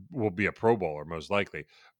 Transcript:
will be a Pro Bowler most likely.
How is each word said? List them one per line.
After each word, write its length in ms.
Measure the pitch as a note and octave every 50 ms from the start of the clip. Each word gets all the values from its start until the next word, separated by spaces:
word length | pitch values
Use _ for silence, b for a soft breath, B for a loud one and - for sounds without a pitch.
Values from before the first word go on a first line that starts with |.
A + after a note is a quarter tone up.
| G2 -
will 200 | E3+ C#3+ A2 G#2+
be 140 | F2+ F2+ G#2
a 80 | F2+ -
Pro 240 | - - A2+ A#2+
Bowler 300 | G#2+ F#2+ E2 D2+ D2 D2+
most 240 | D#2+ E2+ E2 D2 D2+
likely. 340 | G2+ G2+ G2+ - - D#2 D2 b b b b b b